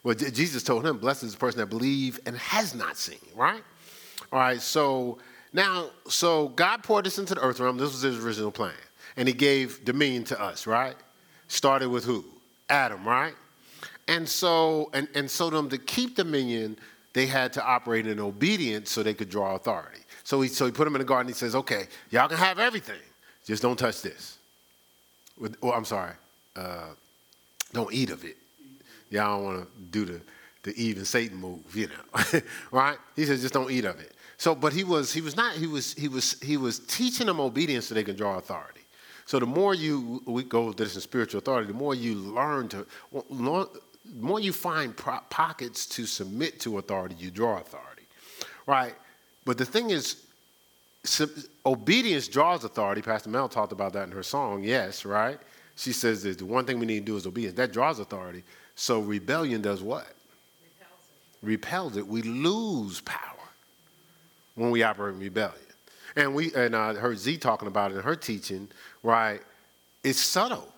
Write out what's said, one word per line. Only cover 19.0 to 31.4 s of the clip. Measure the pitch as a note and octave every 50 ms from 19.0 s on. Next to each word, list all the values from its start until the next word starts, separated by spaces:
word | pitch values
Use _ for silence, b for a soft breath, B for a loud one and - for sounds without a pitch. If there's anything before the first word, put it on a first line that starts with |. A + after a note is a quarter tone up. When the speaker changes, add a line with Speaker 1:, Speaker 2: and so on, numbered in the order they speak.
| G#2
Speaker 1:
they | A2 A2
could | - G#2+ F#2+
draw | F#2+ G#2 G2 F#2+ F#2+
authority. | F#2+ - B2 G#2 E2+ D#2 - - - - B B B B
So | - C#3 C#3
he, | C3+
so | B2+ C3 - C#3
he | B2+
put | A2+ D3 D3+
them | D3+ D3
in | C3
the | C3+
garden. | B2+ C#3 B2+ B2
He | B2+ A#2+
says, | - B2+ A#2 A2+
"Okay, | C3 C3 - B2 G2+ F#2+ B B B B B
y'all | A2+ A#2+ C3 D3
can | D#3+
have | E3 F#3 F#3+ F#3
everything. | F#3+ A3+ B3 A3+ G3 - - G2+ E2+ - - _ _ b b b b _
Just | - A2 G#2+
don't | - B2 B2
touch | A2+ B2+ A#2 G#2 -
this." | - F2+ - - - - - _ _ _ _ _ _ _ _ _ _ _ _ _ _ _ _ _ _ - _
With, | - A2 G#2+ A2 -
oh, | B2 B2 A#2+
I'm | A#2 G#2+
sorry. | - A2 G2 F2+ F2 E2+ - _ _ _ _ _ _ _
Uh, | F#2 F#2 F2+ F2 E2+ E2 D#2+ - _ _ _ _ _ _ _ _ _ _ _ _ _ - - -
"Don't | A#2+ A2+ - A2
eat | C3 C3 -
of | D2+ - -
it." | - - _ _ _ _ _ - - - - B B B B B _
Y'all | G2+ G2+ G#2 G#2 G#2
don't | G2+ G2
wanna | G2 F#2 F#2 F2 F2 - - F#2 E2+
do | F2 G#2+ G#2
the, | F2 F2 E2+ - B B B B B B B -
the | G2+ G#2 A2+
Eve | A#2 A2+ G#2
and | F#2+ G2
Satan | - - A#2+ A#2 A2+ F#2+
move, | F#2